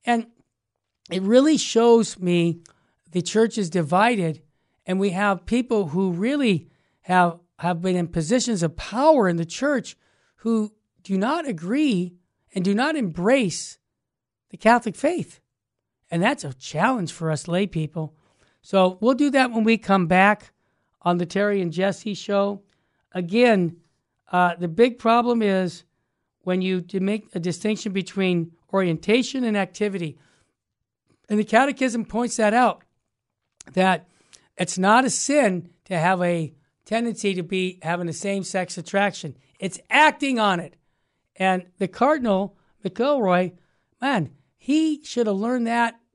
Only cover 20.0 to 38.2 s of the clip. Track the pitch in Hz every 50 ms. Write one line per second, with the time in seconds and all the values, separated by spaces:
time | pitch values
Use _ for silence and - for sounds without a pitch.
20 | 180 160 180 185 190 202 214 202 - - _ _ _ _ _ _ _ _ _ _
21 | _ 175 175 175 180 170 - 190 202 208 208 196 185 170 156 170 190 196 190 -
22 | - 220 202 - - - 202 202 196 202 202 196 _ _ _ _ _ _ _ _
23 | _ _ _ 185 180 165 185 233 247 240 220 196 180 165 170 - _ _ _ _
24 | _ _ _ _ _ _ - 180 180 175 170 170 175 170 160 165 233 262 247 247
25 | - 226 226 240 240 240 240 233 220 202 190 190 185 175 - - _ _ _ _
26 | _ _ _ _ _ _ _ _ _ 180 180 185 185 185 185 185 175 180 - 190
27 | 190 196 208 220 208 _ _ 180 165 180 165 - - 214 220 208 - 214 185 196
28 | 185 - - 196 190 185 180 175 165 170 _ _ _ _ - 196 190 175 165 156
29 | - - 214 254 240 254 - 262 247 233 214 202 190 185 185 - 208 208 190 190
30 | 170 151 131 _ _ _ _ _ _ _ _ _ _ _ _ _ _ _ _ _
31 | _ _ _ _ _ _ 208 208 214 214 - 220 269 285 277 - 262 262 226 240
32 | 214 - - 220 247 233 - - 220 208 208 240 254 220 175 - _ _ _ _
33 | _ _ _ _ _ _ _ _ _ _ _ _ - - 139 180 185 190 185 165
34 | - _ _ _ _ _ _ _ _ _ _ - 185 175 - 185 185 196 214 247
35 | 269 247 - - - - 277 302 269 208 185 175 165 - _ _ _ _ 185 170
36 | 156 180 190 180 180 175 175 170 160 147 - _ _ _ _ _ _ - 208 226
37 | 233 233 220 - - 202 196 180 175 156 196 185 185 185 180 185 - 160 170 175
38 | 180 170 156 -